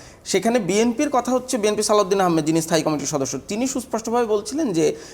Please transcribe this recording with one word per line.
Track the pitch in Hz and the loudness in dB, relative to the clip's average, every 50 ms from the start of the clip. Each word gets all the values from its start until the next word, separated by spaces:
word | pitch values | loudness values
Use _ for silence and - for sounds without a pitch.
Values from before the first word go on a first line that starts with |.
| - - - - - | -20 -20 -20 -20 -10
সেখানে | - - 190 180 226 233 247 | -2 -2 0 2 2 2 2
বিএনপির | 196 160 196 208 226 240 226 226 294 294 | 0 2 2 2 2 2 2 0 -2 0
কথা | 285 247 240 247 254 | 0 0 0 2 -2
হচ্ছে, | 254 254 254 - 240 | -2 -2 -2 -4 0
বিএনপি | 196 214 208 208 214 | 0 0 0 0 0
সালাউদ্দিন | - 208 214 208 180 202 196 | 2 4 4 4 4 2 2
আহমেদ, | 185 180 165 160 151 | 2 2 2 2 2
যিনি | 156 160 165 160 | 2 0 0 0
স্থায়ী | - 170 160 143 | 2 0 0 0
কমিটির | 156 156 143 135 | 0 -2 -2 -4
সদস্য, | 131 156 143 135 131 - 131 - - | -2 -2 -2 -2 -2 -6 -8 -6 -6
তিনি | 202 220 - | -4 -2 -2
সুস্পষ্টভাবে | - - 262 233 - - 220 226 240 226 240 240 | -2 -2 -4 -6 -6 -6 -6 -4 -2 0 0 0
বলছিলেন | 214 214 202 208 - 262 302 330 233 175 | 2 0 -2 -2 -4 -4 -2 -2 0 2
যে, | 160 156 151 147 - - - | 2 2 2 0 -2 -10 -18